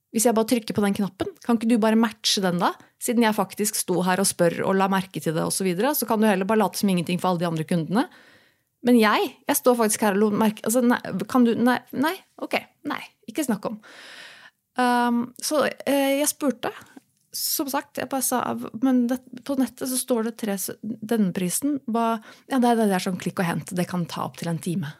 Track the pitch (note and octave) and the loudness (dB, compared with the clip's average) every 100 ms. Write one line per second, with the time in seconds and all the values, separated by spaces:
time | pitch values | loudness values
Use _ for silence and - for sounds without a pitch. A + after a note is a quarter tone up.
0 | _ A3+ A#3+ A3 A3 A#3+ A3+ G#3 G3+ G3 | _ 0 2 2 2 0 0 0 0 0
1 | F#3+ - F4+ - - A#3 A3+ A#3+ A3 A3+ | -2 -4 -8 -6 -2 0 2 4 4 4
2 | A3+ - - G#3+ F#3 F3 A#3 - - _ | 2 0 -2 0 0 2 0 -2 -12 _
3 | - A#3+ A3+ G#3+ F#3 - G#3 - - F3 | -2 2 4 2 -2 -2 -4 -2 -2 0
4 | F#3 F3+ G3 - E3+ - - F#3+ F#3+ F#3 | 2 2 0 2 2 2 0 2 2 0
5 | F#3 D#3 E3 D#3 E3+ - F#3+ F3 C4 D4 | -2 -6 -2 -2 -2 -2 -2 0 0 -2
6 | - A3 A3 F#3+ F#3+ A3 F#3 - G3+ F3+ | 0 2 2 2 2 2 0 0 0 0
7 | E3 F3 F#3 F3 F3 D#3+ D#3 F3 D#3 G3+ | 0 -2 0 0 -2 -4 -2 -2 0 -2
8 | F4+ - - - _ _ _ _ A#3 A#3+ | -2 -8 -20 -20 _ _ _ _ 4 6
9 | G#3+ C4 E4 - - C#4+ B3+ A#3+ G#3+ - | 6 2 0 -4 -4 0 2 4 2 2
10 | G#3+ G3 G#3+ G3+ A3 G#3+ - B3 A#3+ B3 | 2 2 2 2 0 0 -2 2 2 0
11 | - F3+ - B3+ A#3 G#3+ A#3+ A#3+ - B3 | -2 -6 0 4 4 4 2 0 -4 -4
12 | D4+ F#4+ - - - - - _ D4 - | -2 -4 -12 -14 -6 -4 -6 _ -10 -10
13 | - _ - C4 C4 G#3 - G#3+ - - | -12 _ -8 -4 -2 -4 -6 -10 -14 -20
14 | - - - - - _ _ - B3 A#3+ | -20 -20 -20 -20 -20 _ _ -2 0 2
15 | A#3+ A#3+ A#3+ - - D4+ - - - C#4 | 2 0 -4 -8 -2 0 0 -2 -2 0
16 | C4+ C#4 D4 - C#4+ - - - - - | 2 0 -2 -2 -2 -2 -6 -10 -16 -20
17 | - _ _ - - - C#4 C#4 - - | -20 _ _ -8 -6 -4 -4 -6 -6 -10
18 | B3 C4+ - B3 - A#3 - A3 C4 B3+ | -6 -4 -2 -2 -2 -6 -8 -2 2 2
19 | A#3+ B3+ - - - C4+ B3 - C4+ B3+ | 2 -2 -8 -14 -6 -2 -2 -4 -6 -4
20 | - A#3+ A3 A3+ G#3+ G3 - - G#3+ - | -2 -2 -2 -4 -4 -4 -6 -10 -10 -10
21 | G#3+ A#3 F#3 F#3 F3+ - C#4+ C#4 - A3+ | -2 0 0 0 -2 -2 -2 -2 -2 -2
22 | A3+ A3+ - - - C4+ A#3+ A3+ G#3+ F#3 | 0 -2 -8 -20 -4 2 4 4 4 2
23 | G3 F3+ F3+ - E3+ E3 - F3+ F3 F3+ | -2 -4 -4 -2 -2 -2 -4 -4 -2 -4
24 | E3 - - - E3 E3 F3+ E3+ D3 | -4 -6 -8 -6 -6 -4 -4 -4 -6